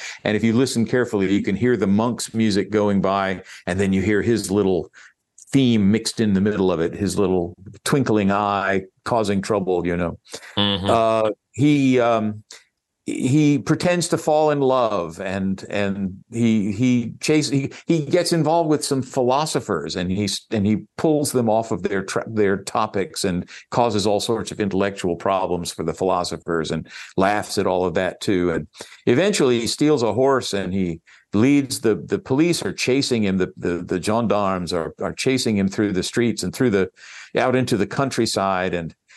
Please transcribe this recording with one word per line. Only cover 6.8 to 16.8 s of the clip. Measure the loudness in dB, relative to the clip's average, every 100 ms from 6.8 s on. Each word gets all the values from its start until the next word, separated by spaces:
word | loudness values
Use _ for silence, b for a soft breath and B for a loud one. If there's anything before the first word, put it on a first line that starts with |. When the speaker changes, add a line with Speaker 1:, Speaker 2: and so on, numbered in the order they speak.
| -2 -2
Speaker 1:
his | -2 0
little | 0 0 -2 -8 -20 -10
twinkling | -2 0 2 2 2
eye | 2 0 0 0 -2 -4 _ -2
causing | 0 0 -2
trouble, | 0 -2 0 0 0
you | -2
know. | -4 -6 _ B B B
Speaker 2:
Mm-hmm. | 0 0 0
Speaker 1:
Uh, | 2 2 2 0 -4 _
he, | 0 2 4 4 4
um, | 4 2 -2 -6 -14 B B _ _ _ -8
he | -4 0 4 4 2
pretends | 0 0 2 0 0
to | -2
fall | 2 2 4
in | 2
love, | 2 2 2 -2 -6 -6
and, | -6 -2 -2 -4 -6
and | -2 -2 -2 -6 -8 _
he, | 0 2 2 0
he | 0